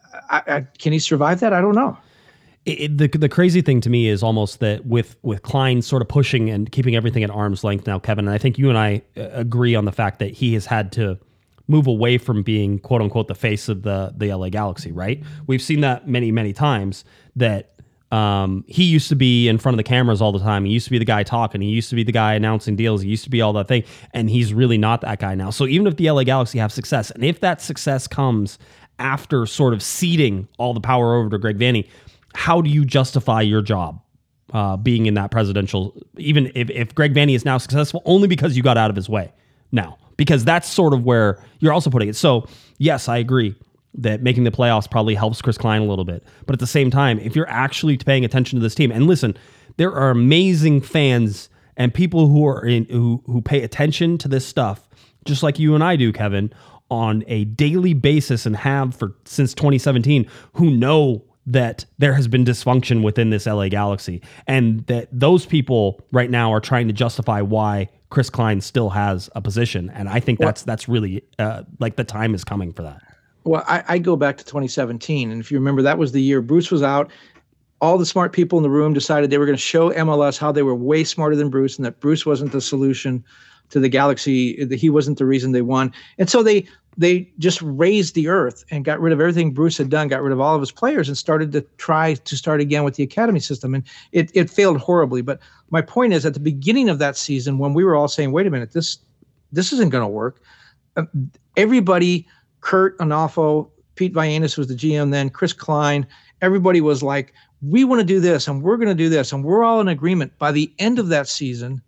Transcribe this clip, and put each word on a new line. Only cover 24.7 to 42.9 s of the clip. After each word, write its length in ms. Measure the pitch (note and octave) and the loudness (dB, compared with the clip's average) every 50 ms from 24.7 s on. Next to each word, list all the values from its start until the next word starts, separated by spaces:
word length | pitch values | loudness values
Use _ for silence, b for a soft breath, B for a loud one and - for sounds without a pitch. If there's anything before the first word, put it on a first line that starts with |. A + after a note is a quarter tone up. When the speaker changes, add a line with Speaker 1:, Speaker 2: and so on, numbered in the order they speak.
| A#2 G#2+ | 4 2
Speaker 2:
not 220 | G#2 A2 A#2 A#2 | 2 2 0 0
that 180 | - - G#2 - | -2 -6 -6 -4
guy 160 | G#2 G2 F#2+ | -4 -4 -4
now. 160 | F#2+ F#2+ G2 | -4 -6 -6
So 160 | - - C#3+ | -4 -4 -2
even 180 | C3 C#3+ F#3 G#3 | 0 2 2 2
if 100 | G3 D3 | 2 0
the 120 | E3 E3 | 0 0
L 100 | D#3 D3+ | 2 2
A 80 | C#3 C3 | 2 2
Galaxy 320 | B2+ C3 C3 A#2+ - - | 2 2 0 0 -2 -2
have 140 | A#2 A2 G#2+ - | -2 -2 -2 -4
success, 360 | B2+ - - D3 A#2 G#2 - | -6 -6 -4 -4 -4 -4 -4
and 120 | - - B2 | -6 -4 -2
if 160 | D#3+ E3 - | -2 -2 -2
that 220 | G3+ F3+ E3 - | -2 -2 -2 -4
success 460 | - - D3 - - D3 C3+ C3 - | -6 -10 -10 -6 -4 -4 -4 -4 -4
comes 500 | - - D3 C3+ C3 A2+ G#2+ G2+ G2+ - - b b b b b b b | -6 -4 -2 0 0 0 0 -2 -4 -8 -14 b b b b b b b
after 480 | - B2 C3+ C3+ C#3 - - D3+ B2 A2+ | -8 -6 -4 -4 -6 -4 -2 -2 -2 -2
sort 280 | - - - C#3+ B2 A2+ | -2 -2 0 2 2 2
of 100 | G2 - | 0 -4
ceding 640 | - - - F#3 E3+ E3+ D#3 C#3+ A2+ G2 F#2+ G2+ - _ | -6 -6 -4 -2 0 2 2 2 2 0 -2 -8 -10 _
all 160 | - A#2+ B2 A#2 | -6 -4 -4 -4
the 80 | A2 | -4
power 340 | - C3 B2+ B2 A#2+ A#2 A#2+ | -2 0 2 2 2 2 2
over 140 | A#2+ A2+ G#2 | 2 0 0
to 80 | G#2+ | -2
Greg 220 | G2 A2+ A2 G#2 G2+ | -2 -2 -2 0 0
Vanney, 280 | A#2+ B2+ B2 G#2+ G2+ - b b b b b b b b - | 2 2 2 0 -2 -4 b b b b b b b b -10
how 280 | - - F3 E3+ F3 | -4 0 2 2 2
do 80 | E3 D3 | 2 2
you 120 | D3 D3+ C#3+ | 2 2 2
justify 580 | B2+ - C#3 C3 - - C3+ - C3 A2 A2 | 2 2 0 0 0 -2 -2 0 0 0 2
your 200 | A2 G#2 G#2+ G#2+ | 2 2 2 2
job, 400 | G2+ G2+ G#2+ F#2 E2+ D2+ E2 - - _ _ _ _ _ _ _ _ - - | 0 0 -2 -2 -4 -6 -8 -14 -20 _ _ _ _ _ _ _ _ -6 -4
uh, 220 | A2 G2+ G2 F#2+ | -2 -2 -2 -2
being 300 | F#2+ A2 B2 A#2+ A2+ A2 | -2 0 2 2 2 2
in 80 | G#2+ G#2 | 2 2
that 160 | G2+ G2 G2+ | 0 -2 -2
presidential, 640 | A#2 A2+ G#2+ G2 G2 G#2 G2 - - F#2+ F#2+ G#2+ - - - _ _ | -2 -2 0 0 0 -2 -2 -2 -2 -4 -4 -4 -8 -14 -20 _ _
even 340 | - D3+ D3 D3 D3 C3 B2+ - | -6 -2 2 2 2 2 0 -2
if, 140 | B2 A#2+ A2+ | -4 -6 -4
if 240 | - B2 A#2+ - - | -4 -6 -6 -4 0
Greg 180 | - D3 D3 B2+ | 0 0 2 4
Vanney 220 | C#3+ D3 C#3+ C3 | 4 4 4 4
is 100 | A#2 - | 2 2
now 140 | C#3+ C3 B2+ | 0 -2 -2
successful, 420 | - - B2+ D3 D3 - - E3+ - | -2 -2 0 0 0 0 -4 -4 2
only 220 | E3 F3+ G3+ G3+ | 4 4 6 6
because 300 | F#3 F3+ C3+ D3 F3 B2 | 4 2 2 0 0 0
you 60 | B2+ B2 | 2 2
got 140 | C3 A#2+ | 2 4
out 120 | A2+ A2 G#2+ | 2 2 0
of 60 | G2 | 0
his 120 | G2 F#2+ | -4 -4
way 240 | - G#2+ G2+ F2 - _ _ _ _ _ _ _ _ | -4 -4 -4 -4 -6 _ _ _ _ _ _ _ _
now? 260 | - A2 F2+ D#2 - - _ _ _ | -2 -2 -2 -4 -8 -20 _ _ _
Because 280 | - D3+ C#3+ D#3+ B2+ A2 | 0 2 4 4 4 4
that's 240 | D#3+ E3+ F3 - | 4 2 2 0
sort 260 | - - - F3 D3+ C#3 | -2 0 2 4 4 4
of 120 | B2+ A#2+ | 2 2
where 360 | B2+ A#2+ A2+ G#2+ G2+ F#2+ - b b b b | 2 4 4 4 2 0 -2 b b b b
you're 120 | D#3 D#3 | 2 2
also 180 | D3+ F3 - D3 | 4 2 2 2
putting 200 | B2+ A#2+ G#2 G#2 | 2 0 0 -2
it. 60 | G#2+ | -2
So, 300 | - - D3+ B2+ A2+ A#2 B B B B B B | 0 2 4 4 2 0 B B B B B B
yes, 300 | B C#3+ D#3+ | B 0 0